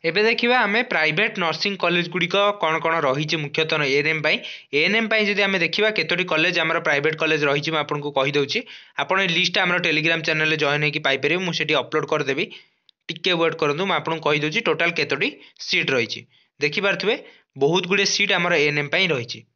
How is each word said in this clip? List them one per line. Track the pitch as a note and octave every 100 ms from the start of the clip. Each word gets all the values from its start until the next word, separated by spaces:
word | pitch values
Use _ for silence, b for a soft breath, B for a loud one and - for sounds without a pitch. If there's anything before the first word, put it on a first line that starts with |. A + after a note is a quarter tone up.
ଏବେ | E3 E3+
ଦେଖିବା | G#3+ A#3 A#3+ B3
ଆମେ | G#3 G#3+
ପ୍ରାଇଭେଟ୍ | B3 E3+ D#3 D#3 A3 G#3+
ନର୍ସିଂ | E3+ D#3 G3+ F#3+
କଲେଜ | E3+ F3 F3
ଗୁଡ଼ିକ | F3 E3+ G3 G3+ G3+
କ'ଣ | D#3+ D#3+
କ'ଣ | D#3+ E3
ରହିଛି | D3 C3 D#3 E3
ମୁଖ୍ୟତଃ | C#3+ D3+ D#3 D#3+
ଏ | C#3+ C#3
ଏନ୍ | D3
ଏମ୍ | D#3+
ପାଇଁ। | D#3 G#3+ B B B
ଏ | C#3+
ଏନ୍ | E3+ A3
ଏମ୍ | A3
ପାଇଁ | A3 G#3
ଯଦି | G3
ଆମେ | G3 F#3+
ଦେଖିବା | E3 D#3+ G#3+
କେତୋଟି | G#3+ D#3 F3
କଲେଜ | F3+ D#3 E3+ F3
ଆମର | D#3+ E3
ପ୍ରାଇଭେଟ୍ | D#3+ C#3+ D3+ D#3
କଲେଜ | D#3+ D#3
ରହିଛି, | D3 C#3+ D3+
ମୁଁ | D#3+
ଆପଣଙ୍କୁ | D3 D3 D3
କହିଦେଉଛି। | C#3 C3+ D3 C#3 A3+ B3+ B B -
ଆପଣ | D3 F#3
ଏଇ | F#3+
ଲିଷ୍ଟଟା | E3+ F3+ F#3+
ଆମର | F3+ F3
Telegram | E3 D3+ D#3 E3
ଚ୍ୟାନେଲରେ | D#3+ D#3 D#3 D#3
ଜଏନ୍ | D3 D3
ହେଇକି | D3+ D3+
ପାଇପାରିବେ, | D3+ C#3 D3 F3
ମୁଁ | F#3
ସେଠି | E3 D3+
ଅପଲୋଡ୍ | D3 B2 D#3 D3
କରିଦେବି। | D#3 C3+ C3+ - B B B B _ -
ଟିକେ | - F#3+
ୱେଟ୍ | F3 E3 D#3+
କରନ୍ତୁ, | D3+ D3 F#3+
ମୁଁ | D#3+
ଆପଣଙ୍କୁ | D#3 D#3+
କହିଦେଉଛି | D3+ D3+ D3+ F#3+
ଟୋଟାଲ | A3+ D3+ E3+
କେତୋଟି | E3+ C#3 C#3 B3 - B B
ସିଟ୍ | - F3+ D3+
ରହିଛି। | C3 A2+ - - b b _
ଦେଖିପାରୁଥିବେ | D3 D3+ G3 F#3 F#3 A#3+ B B B -
ବହୁତ | C#3 F3+ F3+
ଗୁଡ଼ିଏ | G3 G3
ସିଟ୍ | - G3+
ଆମର | F#3+ F3 E3+
ଏ | D3
ଏନ୍ | D3
ଏମ୍ | C#3+
ପାଇଁ | E3+ F#3+
ରହିଛି। | C#3 A2+ A2+ -